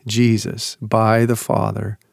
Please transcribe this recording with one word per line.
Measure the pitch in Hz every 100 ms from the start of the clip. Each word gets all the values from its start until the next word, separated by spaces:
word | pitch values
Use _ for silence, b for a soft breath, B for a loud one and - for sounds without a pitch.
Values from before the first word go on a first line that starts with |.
| 120
Jesus, | 110 120 110 - 113 - -
by | 107 113 113 113 117
the | 117
Father | - - 107 107 104 107 _